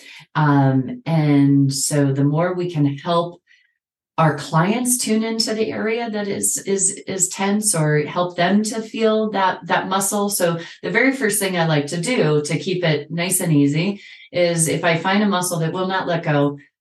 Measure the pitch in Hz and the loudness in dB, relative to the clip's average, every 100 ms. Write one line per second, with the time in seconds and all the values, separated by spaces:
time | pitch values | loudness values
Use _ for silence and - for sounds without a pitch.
0 | - - - 151 151 143 135 131 127 - | -20 -20 -8 0 4 4 4 2 -2 -8
1 | - 160 151 143 139 139 139 135 - 151 | -2 0 4 4 6 6 4 0 -2 2
2 | 143 135 143 156 180 180 175 151 143 139 | 2 2 2 2 0 -2 -4 0 0 0
3 | 165 175 175 - _ _ _ _ _ _ | -2 0 -2 -8 _ _ _ _ _ _
4 | _ - 156 139 - 160 185 240 247 - | _ 0 0 0 -2 0 2 0 0 -2
5 | 220 214 226 226 226 214 214 196 214 233 | 0 0 0 -2 -2 0 -2 -2 -4 -4
6 | 233 208 202 202 - - - 196 - - | -4 -4 -4 -4 -4 -4 -2 -2 -2 -4
7 | - 190 - - 196 208 208 165 151 151 | -8 -4 -4 -2 0 0 0 0 2 0
8 | 143 175 180 - 180 208 208 226 214 220 | 0 -2 -4 0 2 2 0 -6 -8 0
9 | 220 220 214 196 196 208 170 185 190 196 | 2 2 0 0 0 -2 -2 -2 0 -2
10 | 196 208 202 - 170 165 - - - 214 | 0 -2 -2 0 0 -2 -8 -10 -2 2
11 | 269 262 214 196 190 180 160 147 143 170 | 2 2 -2 0 -2 0 2 0 0 -4
12 | 196 233 151 151 147 160 190 175 165 143 | -2 0 2 0 0 -4 -2 -2 0 0
13 | - 170 180 190 175 147 143 151 196 202 | -4 -4 -2 -2 2 2 4 2 -2 -4
14 | - - - 175 175 165 160 160 175 165 | -12 -20 -6 0 0 2 0 0 0 0
15 | 190 202 208 180 180 165 160 190 185 190 | 2 2 2 0 -2 -2 -2 -2 -2 -2
16 | 170 165 165 147 143 143 - _ | -2 -2 0 2 0 -2 -14 _